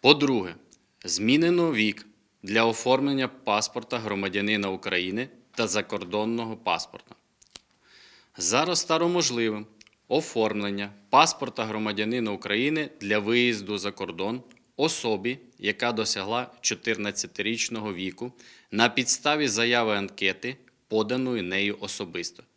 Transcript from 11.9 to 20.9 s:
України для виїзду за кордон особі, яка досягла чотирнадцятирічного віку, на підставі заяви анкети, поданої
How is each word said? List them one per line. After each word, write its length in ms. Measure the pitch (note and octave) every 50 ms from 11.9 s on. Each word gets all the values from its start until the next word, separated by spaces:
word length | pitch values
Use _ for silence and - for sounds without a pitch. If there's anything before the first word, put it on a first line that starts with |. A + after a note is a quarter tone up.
| G#2 G2+ G#2+ A2 A#2+ B2+ A#2 G#2+ G2+
України 580 | F2+ - G2+ G2+ A2 B2+ C#3+ D#3 D#3 D3+ C3 - -
для 180 | G2+ G2+ G#2 G#2+
виїзду 600 | G2+ G#2 A#2 B2 B2 B2 A#2 G#2 G2+ F#2 G#2+ G2+
за 120 | G2+ G#2 G2
кордон 500 | - G2+ F2+ F2 E2+ F#2 G#2 A#2 B2+ B2+ - - _ _ _ _
особі, 600 | - C#3 D#3+ - - - A#2+ A2 G2 G2 A#2+ B2+ C#3 - - _ _
яка 340 | - G2+ G#2 - - A#2+ A#2+
досягла 580 | G#2+ A2 - - G2+ F#2+ G2+ A2+ B2 B2 B2 - -
чотирнадцятирічного 1300 | - - A#2 - - A#2 A2 - G#2 G#2 G2+ - - F2+ _ - G2 G#2 A#2 A2+ - - A#2+ A2 G#2+ G#2+ F#2+
віку, 380 | F2 F#2+ F#2 F2 - A#2+ B2+ B2 - - - - - _ _
на 180 | - G2+ A#2 A#2+
підставі 600 | A2+ - B2+ - - - - D3 D3 D3+ D3+ C3
заяви 460 | G2+ A2 A#2 A#2+ A#2+ A#2+ A#2 A2 G#2+
анкети, 600 | G2+ G2+ F#2+ - - G2 F#2+ F#2 - - A#2+ C3+ - _ _ _ _ _
поданої 540 | _